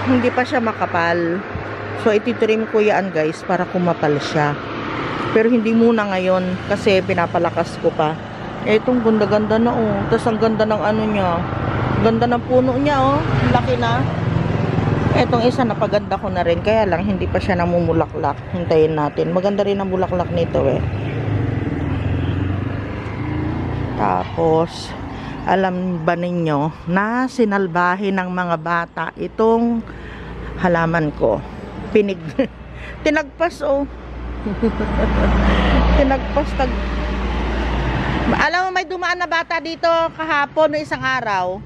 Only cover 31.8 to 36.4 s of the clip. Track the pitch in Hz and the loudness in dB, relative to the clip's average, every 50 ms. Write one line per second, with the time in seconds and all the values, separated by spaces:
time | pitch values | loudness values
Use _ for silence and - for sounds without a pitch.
31.8 | - - - 220 208 202 190 170 160 156 - - 262 - - - - - - - | -10 0 2 2 2 2 -4 -6 -8 -6 -4 -4 -4 -4 -4 -16 -16 -16 -14 -14
32.8 | - - - - - 311 302 320 302 269 - - 330 349 330 - 285 302 277 277 | -12 -12 -12 -2 -2 0 0 0 -2 -4 -4 -2 -2 -2 -2 -4 -2 0 0 0
33.8 | 285 269 - - - - - - - - - - - 214 196 - 233 220 - - | 0 -4 -8 -14 -14 -14 -12 -10 -10 -10 -10 -6 -6 -6 -4 0 0 -2 0 -2
34.8 | 214 - - - 208 214 208 202 196 196 196 202 196 202 190 - - 180 - 262 | -4 -2 0 0 0 2 2 2 2 2 2 4 4 4 4 4 4 4 4 4
35.8 | - - - 277 277 269 269 269 - - - 277 | 4 6 6 6 6 4 2 0 -2 -2 -2 -2